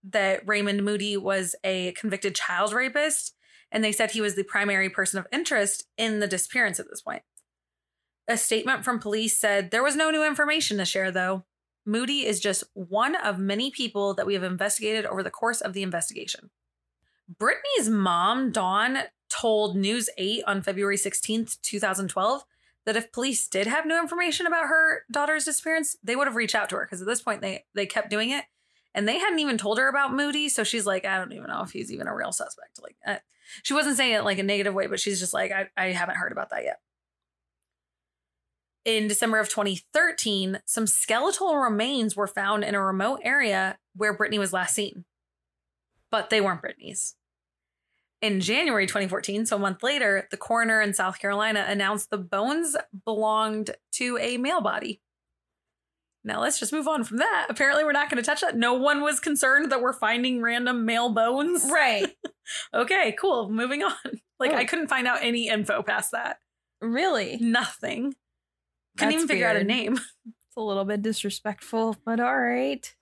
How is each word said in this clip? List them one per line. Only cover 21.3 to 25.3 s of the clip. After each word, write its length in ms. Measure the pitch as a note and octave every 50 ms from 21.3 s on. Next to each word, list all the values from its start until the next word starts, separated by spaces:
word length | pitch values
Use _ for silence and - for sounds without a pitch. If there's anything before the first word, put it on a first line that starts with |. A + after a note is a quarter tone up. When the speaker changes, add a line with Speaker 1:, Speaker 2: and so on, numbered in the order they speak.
| G#3+ A3+ A3+ - - -
Speaker 1:
two 180 | - - - G3+
thousand 280 | G3+ G3 F#3+ F#3 G3
twelve, 360 | F#3 - F#3+ F#3 G#3+ C4 C#4+ - _ _ _ _ _ _ _ _
that 100 | A3 G#3+
if 160 | A3+ A3+ -
police 360 | - A#3+ B3 C4+ B3 - -
did 180 | - - F#3+ G3+
have 200 | A3 B3 D#4 D#4+
new 120 | D#4 D#4+ E4+
information 460 | E4+ D4+ E4+ E4+ F4+ F4 - - F4
about 220 | E4+ E4 E4 D#4+
her 360 | C#4 D#4 D#4+ D#4+ D#4+ - - - _
daughter's 340 | A#3 D4 C#4+ D4